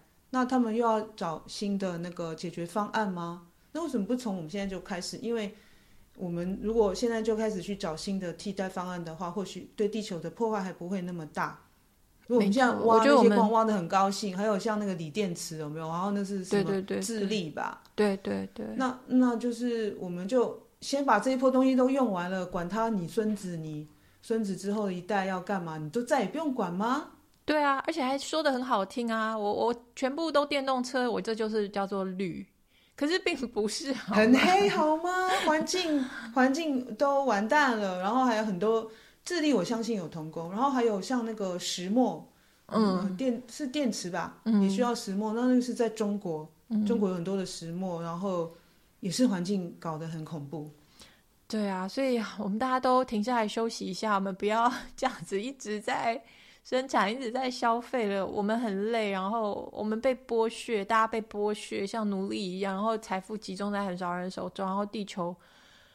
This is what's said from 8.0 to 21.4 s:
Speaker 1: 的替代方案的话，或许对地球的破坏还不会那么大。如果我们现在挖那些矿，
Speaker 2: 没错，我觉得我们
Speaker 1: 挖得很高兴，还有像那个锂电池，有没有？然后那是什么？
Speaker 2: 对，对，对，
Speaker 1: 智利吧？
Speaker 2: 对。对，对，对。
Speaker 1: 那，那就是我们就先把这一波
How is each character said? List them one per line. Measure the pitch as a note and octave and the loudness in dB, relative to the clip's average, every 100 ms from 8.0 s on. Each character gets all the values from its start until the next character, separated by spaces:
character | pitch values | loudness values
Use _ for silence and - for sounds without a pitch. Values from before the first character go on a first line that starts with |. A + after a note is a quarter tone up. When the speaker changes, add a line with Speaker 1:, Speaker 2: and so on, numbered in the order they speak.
| - F#3+ | -4 -4
Speaker 1:
的 | F3+ | -4
替 | E3 G#3 | -8 -8
代 | G3 F#3+ | -4 -4
方 | F#3 F3+ | -4 -6
案 | F3+ | -6
的 | D#3+ D#3+ | -8 -8
话， | F3 | -6
或 | E3+ | -6
许 | - F3+ - - | -6 -8 -10 -2
对 | G#3 | -2
地 | A3 | -2
球 | G#3 F3 | -6 -6
的 | E3 | -8
破 | E3+ A3+ | -4 -2
坏 | G#3+ | -2
还 | F#3 | -4
不 | E3+ F3 | -8 -6
会 | F#3+ | -6
那 | F3+ | -4
么 | F3 D3+ | -8 -8
大。 | F#3 D#3 - _ _ _ _ _ _ - | -4 -4 -6 _ _ _ _ _ _ 2
如 | A#3+ | 4
果 | |
我 | |
们 | G3+ | 4
现 | A3 B3 | 6 4
在 | G#3 A3 | 4 6
挖 | A3+ | 8
那 | |
些 | B3 | 10
矿， | |
Speaker 2:
没 | |
错， | C#4+ | 10
我 | |
觉 | A3+ | 10
得 | G#3 | 8
我 | |
们 | G#3 | 6
Speaker 1:
挖 | A3+ A3 | 6 4
得 | |
很 | G#3 E3 | 2 2
高 | G3 G3 | 2 2
兴， | G3 G#3 F3+ | 2 -4 -2
还 | G#3+ | 0
有 | G3 | 2
像 | A3 G#3 | 0 0
那 | G#3 | -2
个 | F3 | -4
锂 | D#3 | -4
电 | G#3+ G3 E3 | -2 -2 -2
池， | - D#3 | -8 -8
有 | D3+ | -8
没 | D#3 | -6
有？ | D#3+ | -6
然 | E3+ | -2
后 | G3 | 0
那 | G3+ | 0
是 | G3 G3+ F#3 | -2 -4 0
什 | G3+ | 0
么？ | |
Speaker 2:
对， | G3 G3 | 2 0
对， | G3 G3 | -2 -4
对， | |
Speaker 1:
智 | G3 A3 G3 | -4 -2 -2
利 | G#3+ D#3+ | -2 -4
吧？ | - A1+ - - - | -6 -6 -8 -8 0
Speaker 2:
对。 | G#3 G3 | 2 2
对， | G3 G3 F#3+ | -4 -4 -6
对， | - G#3+ | -8 -8
对。 | A3+ | -2
Speaker 1:
那， | C4 B3+ - | -2 -4 2
那 | B3+ B3 A3+ | 4 6 4
就 | A#3+ | -2
是 | A3+ B3 A#3 G#3 - | -2 -2 -2 -2 -4
我 | F#3 | -6
们 | F3 F#3+ | -6 0
就 | B3+ G#3+ - - _ | 2 2 -2 -16 _
先 | - C#4 | -4 0
把 | C#4 G#3 | 4 4
这 | C4 | 4
一 | |
波 | C4 | 4